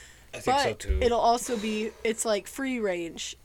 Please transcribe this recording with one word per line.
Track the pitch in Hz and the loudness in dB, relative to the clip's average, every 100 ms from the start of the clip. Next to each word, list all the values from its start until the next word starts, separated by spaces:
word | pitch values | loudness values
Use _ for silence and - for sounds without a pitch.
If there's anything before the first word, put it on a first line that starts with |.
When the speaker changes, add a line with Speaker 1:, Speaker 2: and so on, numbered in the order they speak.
| - - - | -20 -20 -16
Speaker 1:
I | - | -6
think | - | 0
Speaker 2:
But | 269 | 2
Speaker 1:
so, | 254 214 - | 2 -2 -2
too. | - | 2
Speaker 2:
it'll | 247 240 | 4 4
also | 233 240 233 233 | 4 4 0 -2
be, | 214 214 220 - 226 | -2 -2 -4 -4 -4
it's, | 220 | -2
like, | 233 208 - | 0 0 -2
free | - 269 247 | -6 -4 0
range. | 208 175 170 - - - | 0 -2 -6 -8 -12 -12